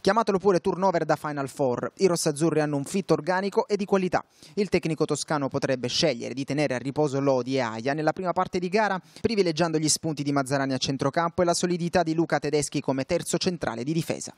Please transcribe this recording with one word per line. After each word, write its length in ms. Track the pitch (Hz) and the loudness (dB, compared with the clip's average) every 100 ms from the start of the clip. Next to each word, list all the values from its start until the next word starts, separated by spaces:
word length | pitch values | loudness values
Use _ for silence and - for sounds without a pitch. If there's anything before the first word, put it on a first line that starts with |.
Chiamatelo 380 | 190 214 220 196 | 2 2 2 2
pure 220 | 196 175 | 4 2
turnover 440 | 196 170 190 170 | 0 2 2 2
da 100 | 156 | 0
Final 320 | 151 151 147 135 | 0 -2 -6 -8
Four, 440 | - 135 120 120 - | 0 0 0 -4 0
i 100 | 190 | 2
rossazzurri 520 | 170 165 143 165 156 | 2 0 0 0 2
hanno 180 | 151 143 | 0 -2
un 80 | |
fit 260 | 139 196 - | -2 -4 0
organico 560 | 156 151 185 196 214 - | 0 0 -2 0 -2 0
e 80 | |
di 100 | 202 | -2
qualità. 400 | 202 196 180 143 - _ - | 0 0 2 -2 -4 _ -8
Il 120 | - 208 | -4 0
tecnico 360 | 180 165 156 | 0 0 -2
toscano 420 | 147 147 - 156 135 | -2 -2 -2 -2 -2
potrebbe 400 | 139 135 131 120 | -2 -2 -2 -2
scegliere 440 | - 160 120 117 | 2 2 0 -6
di 100 | 123 | -6
tenere 300 | 139 143 143 | -4 -2 0
a 60 | 127 | -2
riposo 400 | 127 143 151 139 | -4 0 0 2
Lodi 380 | 139 131 123 131 | 2 2 2 0
e 20 | |
Aia 340 | 117 113 120 | -2 -2 -2
nella 200 | 151 156 | 0 0
prima 200 | - 185 | 0 -2
parte 240 | 170 185 190 | -2 -2 -2
di 100 | 180 | 0
gara, 320 | 202 208 185 - - | 0 0 -2 -8 -2
privilegiando 560 | - 214 180 151 170 156 | 0 2 2 2 2 2
gli 120 | 151 | 0
spunti 340 | - 160 147 | 0 -2 -4
di 80 | 143 | 0
Mazzarani 420 | 143 131 139 135 | 0 0 0 0
a 40 | 131 | -2
centrocampo 680 | - 135 139 170 170 - | -2 0 0 0 -2 2
e 20 | |
la 80 | 175 | 2
solidità 480 | 170 180 175 170 180 | 2 0 0 2 2
di 140 | 160 | 2
Luca 240 | 160 156 147 | 0 0 0
Tedeschi 420 | 147 147 139 151 | 2 0 0 -2
come 240 | - 135 | -2 -2
terzo 320 | 131 170 - 170 | 0 -2 0 -2
centrale 460 | 190 170 131 113 | -2 -2 -6 -4
di 100 | 127 | -2
difesa. 400 | 165 - 71 - | -2 -2 -6 -6